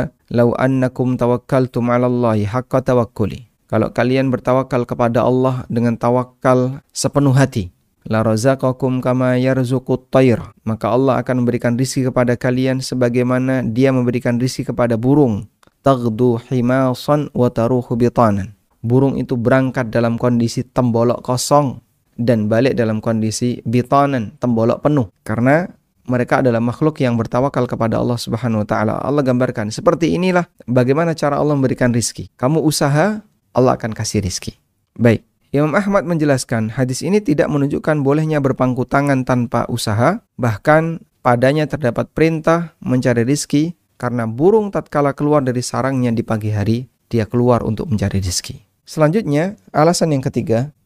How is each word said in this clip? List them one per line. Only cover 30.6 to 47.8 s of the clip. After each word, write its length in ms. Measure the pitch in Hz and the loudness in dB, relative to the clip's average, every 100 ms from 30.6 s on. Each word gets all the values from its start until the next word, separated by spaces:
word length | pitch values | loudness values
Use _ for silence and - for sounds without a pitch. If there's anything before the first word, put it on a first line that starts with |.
bagaimana 480 | - 127 123 139 170 160 | -2 2 2 2 0 -2
cara 180 | 147 143 | -2 0
Allah 160 | 147 143 | 0 2
memberikan 320 | 135 135 123 | 0 2 0
rizki. 380 | 117 - - 98 - | 0 -2 -6 -14 -4
Kamu 240 | 127 160 | 0 2
usaha, 560 | 147 151 147 147 185 214 - _ _ | 2 0 0 2 2 -2 -10 _ _
Allah 200 | - 127 127 | 0 2 2
akan 160 | 117 | -4
kasih 320 | 107 110 107 | -6 -4 -2
rizki. 320 | 95 - - - _ _ _ - | -4 -6 -12 -16 _ _ _ 0
Baik, 320 | 117 104 _ _ _ | 2 2 _ _ _
Imam 240 | 139 147 143 | -2 0 0
Ahmad 320 | 202 196 170 | 2 0 0
menjelaskan, 640 | 170 151 131 - 113 110 | 0 0 0 0 -4 -4
hadis 320 | 117 127 127 | -2 -4 -2
ini 160 | 143 208 | 0 0
tidak 320 | 208 151 - | 0 0 0
menunjukkan 480 | 147 139 160 - 151 | 0 -2 -2 -2 0
bolehnya 400 | 135 147 156 156 | 2 0 0 0
berpangku 480 | 135 123 127 123 120 | 0 0 0 -2 -2
tangan 400 | 139 143 131 127 | 0 2 0 0
tanpa 400 | 127 117 120 - | 0 0 -2 -4
usaha. 560 | 120 - 107 131 220 _ - | -4 -2 0 0 0 _ -6
Bahkan, 640 | 123 104 - 156 165 165 - _ | -4 -2 2 2 2 -6 -12 _
padanya 480 | 127 120 127 151 151 | 0 2 2 0 -2
terdapat 400 | - 127 113 120 - | -2 -4 -2 -4 0
perintah 560 | 160 160 156 170 170 - | 0 0 0 0 -2 -10
mencari 480 | - 127 127 117 117 | -2 0 0 0 0
rizki, 480 | 147 - 143 160 - _ - | -2 0 -2 -2 -6 _ -8
karena 240 | 123 120 | -6 -4
burung 480 | 113 113 165 220 202 | -4 0 2 2 0
tatkala 400 | 165 - 151 143 | -6 -4 -2 -2
keluar 320 | 135 147 151 | 0 0 0
dari 160 | 127 123 | 0 -4
sarangnya 560 | 123 123 127 135 123 113 | -4 -4 -2 0 0 -2
di 80 | |
pagi 240 | 113 110 107 | -2 -4 -2
hari, 400 | 104 101 117 131 _ - | -2 0 -2 -4 _ -6
dia 160 | 120 104 | -4 0
keluar 320 | 123 120 117 | 0 2 2
untuk 320 | - 107 | 0 -4